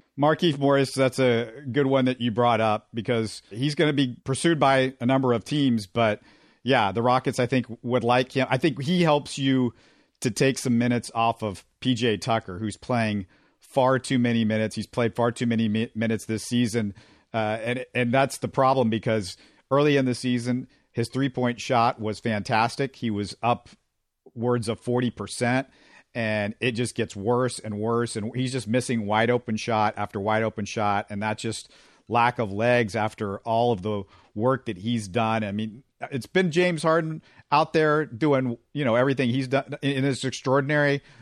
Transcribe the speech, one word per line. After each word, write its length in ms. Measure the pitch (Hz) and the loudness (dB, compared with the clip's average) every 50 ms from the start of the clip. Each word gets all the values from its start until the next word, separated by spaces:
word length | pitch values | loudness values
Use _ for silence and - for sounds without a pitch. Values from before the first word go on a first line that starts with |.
| - _ _ | -16 _ _
Markieff 440 | - 139 151 160 156 180 175 147 139 | 0 2 2 2 2 2 0 0 2
Morris, 340 | 139 139 139 139 139 127 - | 2 4 4 4 2 2 0
that's 240 | 127 135 131 - - | 0 0 0 2 2
a 320 | 135 127 120 117 120 113 113 135 147 139 113 | 2 2 2 2 0 -4 -10 -12 -10 -4 0
good 160 | 143 143 135 | 0 2 2
one 160 | 135 135 127 | 2 2 2
that 160 | 127 127 123 | 2 0 0
you 100 | 117 120 | -2 -2
brought 300 | 104 104 123 120 120 107 | 0 2 4 4 4 4
up 260 | 110 110 107 110 - _ - | 4 2 2 0 -2 _ -10
because 480 | 117 107 - 123 113 113 104 - - - - | -6 -2 0 0 0 0 -2 -6 -12 -16 -14
he's 240 | 98 107 127 151 147 | -8 -4 -4 -2 0
gonna 180 | - 170 151 151 | 2 2 2 2
be 240 | 135 139 127 120 - - | 2 0 0 -2 -6 -6
pursued 380 | - 135 - - 170 170 151 | -4 -2 0 2 2 2 4
by 340 | 147 135 135 135 131 131 131 - | 4 4 4 4 2 0 -2 -2
a 60 | 120 | 0
number 260 | 120 131 135 135 127 120 | 2 2 4 4 2 2
of 120 | 113 - | 0 0
teams. 440 | - 147 151 143 135 120 113 101 - | -2 -2 0 2 2 2 0 -2 -2
But, 320 | - 117 117 110 104 - _ _ _ _ _ _ _ _ - | 0 2 2 2 2 0 _ _ _ _ _ _ _ _ 0
yeah, 300 | 117 135 127 110 98 95 | 2 2 4 4 2 0
the 100 | 113 117 | 2 2
Rockets, 380 | 123 123 127 - 147 123 - | 2 2 2 2 0 -2 0
I 60 | 127 | 0
think, 200 | 113 - 131 117 - 113 - - | 0 0 0 0 -2 -6 -10 -4
would 220 | 123 123 123 107 | -2 0 0 2
like 260 | 117 120 127 131 - | 2 2 2 2 0
him. 160 | - 131 127 107 | 0 -2 0 2
I 100 | 120 131 | 2 2
think 220 | - 170 131 - | 2 0 0 -2
he 220 | 135 131 180 180 175 | -2 0 2 2 4
helps 360 | 160 147 147 127 - - - | 4 4 2 0 -4 -6 -2
you 360 | 139 135 135 131 127 120 - _ _ _ _ _ _ _ _ - | 0 2 4 4 2 0 -2 _ _ _ _ _ _ _ _ -4
to 100 | - 127 | -2 -2
take 260 | 104 - 139 135 135 | 0 2 2 2 2
some 220 | - - - 120 117 | 0 0 0 2 2
minutes 320 | 123 123 123 120 113 - - | 2 2 0 0 -2 -4 -4
off 260 | 117 113 117 117 - 117 | 0 0 0 0 -2 -4
of 220 | 107 95 - - _ _ _ | -6 -6 -8 -12 _ _ _
P 140 | - 127 127 | -2 -2 0
J 220 | 107 117 123 107 | 0 0 0 0
Tucker, 440 | 101 - - 117 113 - - 90 90 | 0 0 0 -2 -2 -2 -4 -8 -8
who's 160 | 110 107 98 | -6 -6 -8
playing 500 | - - - 127 120 113 107 104 101 95 - _ _ _ _ _ _ | -8 -6 -2 0 0 0 0 -2 -4 -6 -8 _ _ _ _ _ _
far 400 | _ - - 139 127 127 131 127 | _ -6 0 2 2 4 2 2
too 220 | - - 139 127 | 0 0 0 0
many 240 | 120 120 117 117 113 | 2 2 2 2 0
minutes. 320 | 107 110 110 110 110 - | 0 0 0 -2 -2 -4
He's 100 | - 104 | -6 -10
played 300 | - - - 120 113 - | -6 -2 -2 -2 -2 0
far 160 | - 117 120 113 | 0 -2 -2 -2
too 140 | - 127 | -2 -2
many 220 | 117 117 110 113 110 | -2 0 0 0 0
mi-, 220 | 104 110 113 - - | 0 -2 -2 -4 -4
minutes 300 | 110 117 110 113 107 - | -4 -4 -2 -2 -4 -4
this 180 | - 113 107 - | -4 -6 -6 -4
season. 500 | - 123 120 123 113 98 120 110 101 95 - - _ _ _ _ _ - | -2 0 0 0 0 0 -2 -4 -4 -6 -10 -16 _ _ _ _ _ -4
Uh, 240 | 117 110 107 107 113 | -2 -2 -2 -2 -4
and, 260 | 110 117 123 127 127 - - | -4 -4 -4 -4 -6 -6 -2
and 220 | 123 123 120 117 | -2 0 2 2
that's 240 | 135 139 135 - - | 2 2 0 -2 -4
the 100 | - 117 | -8 -4
problem 400 | - - 135 131 131 135 123 113 | 0 2 2 4 4 4 2 2
because 480 | 110 110 - 120 110 110 101 92 - - - _ _ _ _ - | 0 -2 0 0 -2 -2 -2 -6 -10 -16 -20 _ _ _ _ -2
early 280 | 135 139 147 151 143 | 2 2 4 4 4
in 80 | 139 131 | 2 2
the 100 | 127 120 | 0 -2
season, 540 | 117 - 127 123 123 117 123 123 127 131 - _ _ _ _ - | -2 -2 -2 -2 -2 0 -2 -4 -4 -4 -8 _ _ _ _ -6
his 160 | - 117 - | -4 -4 -2
three-point 520 | - 131 135 139 - - 123 120 120 107 | -2 -2 -2 -2 -2 -2 -2 -2 -2 -4
shot 400 | - - 131 120 113 120 127 - | -2 0 2 4 4 2 0 -2
was 200 | 107 107 107 - | -4 -6 -6 -4
fantastic. 760 | - 117 110 104 101 - 120 110 113 117 - - 139 131 - | -4 -4 -2 -2 -2 0 0 2 2 0 0 -2 -6 -6 -6
He 160 | - - 117 | -6 -4 -4
was 260 | 107 101 104 90 - - - | -2 -2 -4 -6 -6 -4 -2
upwards 1300 | 120 123 120 - - - _ _ _ _ _ _ _ _ _ _ - - 120 113 123 123 123 110 95 | -2 -2 -2 -4 -14 -20 _ _ _ _ _ _ _ _ _ _ -18 -10 -4 -2 0 0 0 -2 -4
of 100 | 113 - | -6 -6
forty 320 | - - 120 123 127 120 | -4 -2 -2 0 0 -2
percent, 560 | - - 101 98 - - 123 120 123 131 135 - _ _ _ _ - - - _ - | -4 -6 -10 -10 -6 -4 -2 0 0 0 -2 -6 _ _ _ _ -20 -20 -20 _ -8
and 400 | 123 113 110 107 107 104 104 110 - | -4 -4 -2 -2 -2 -2 -4 -4 -4
it 120 | 107 123 120 | -4 -2 -2
just 220 | 107 123 110 - | -2 -4 -4 -4
gets 220 | - 113 104 - | -4 -6 -6 -6
worse 420 | 101 98 107 120 120 127 123 - - | -6 -2 0 0 0 0 -2 -4 -6
and 220 | - 107 107 104 | -10 -10 -8 -4
worse. 340 | 107 113 117 117 120 117 - | -4 -2 -2 -2 -2 -4 -6
And 200 | 113 101 113 127 | -6 -8 -6 -6
he's 160 | 123 127 127 131 | -6 -4 -4 -4
just 160 | 135 110 104 | -6 -4 -2
missing 360 | 113 127 120 - 131 117 104 | -2 -2 0 -2 -4 -4 -2
wide 260 | 101 107 110 113 117 | 0 2 2 2 2
open 260 | 123 123 - - 110 | 2 0 -2 -4 -6
shot 380 | 107 - - 117 107 107 104 107 | -6 -4 -2 0 2 0 0 0
after 240 | - 104 104 - 104 | -4 -6 -6 -6 -4
wide 240 | 98 107 110 110 110 | -2 0 0 0 0
open 200 | 110 107 - 101 | -2 -4 -6 -8
shot. 420 | 101 - 117 107 104 101 101 101 - | -6 -4 -2 0 0 0 -2 -2 -6
And 100 | 104 101 | -6 -6
that's 220 | 104 110 107 - - | -4 -4 -4 -4 -6
just 280 | 113 107 - - - _ - - - _ _ _ - | -8 -8 -8 -12 -18 _ -20 -20 -20 _ _ _ -2
lack 300 | 104 120 117 120 120 - | 0 2 2 2 2 0
of 140 | 117 101 95 | -4 -4 -2
legs 420 | 101 113 120 123 120 120 104 87 | -2 2 2 4 2 2 0 -2
after 440 | 113 104 107 - - 113 101 98 101 | -2 -4 -4 -4 -6 -6 -6 -6 -6
all 340 | - 117 113 113 120 120 120 | -4 -2 0 0 2 0 0
of 100 | 92 90 | -2 -4
the 220 | 107 107 101 98 - _ - _ _ - | -6 -6 -6 -8 -12 _ -20 _ _ -6
work 300 | 104 107 127 131 127 - | -2 0 0 0 0 -2
that 120 | - 107 87 | -6 -8 -6
he's 300 | 92 113 120 117 104 98 | -4 -2 -2 -2 -2 -4
done. 340 | 90 117 113 110 113 113 107 | -2 -2 0 0 0 0 -2
I 80 | 101 | -2
mean, 320 | 98 104 110 110 101 123 - _ _ - - - 139 | -4 -4 -6 -6 -8 -14 -20 _ _ -14 -10 -8 -8
it's 140 | 135 110 | -8 -6
been 260 | - - 185 190 180 139 | -2 0 0 2 2 2
James 320 | 170 180 180 175 156 - | 2 2 2 0 0 0
Harden 380 | 165 160 170 165 160 160 - - _ _ - - - | 2 2 2 0 -2 -6 -10 -12 _ _ -20 -6 0
out 220 | - 147 160 160 - | 2 2 2 2 2
there 340 | 160 156 151 147 151 156 | 2 4 4 2 2 0
doing, 500 | - 123 110 135 151 139 131 131 123 117 - _ _ - | -2 -4 0 2 2 2 2 2 0 -4 -6 _ _ -6
you 120 | 143 131 | -4 0
know, 100 | 123 113 | 2 4
everything 340 | 120 131 139 135 127 135 120 | 4 4 2 2 2 0 0
he's 200 | 117 135 135 127 | 0 0 -2 0
done, 260 | 131 135 - - 135 - - | 0 -2 -2 -2 -6 -6 -4
and 240 | 135 139 135 131 | -2 -2 0 0
it's 180 | 139 131 - - | 0 -2 -2 -4
extraordinary. 760 | 135 123 - - 131 127 139 135 135 151 147 147 143 139 139 - - - - | -6 -6 -4 -2 0 2 2 2 2 2 2 2 2 2 0 -4 -8 -20 -20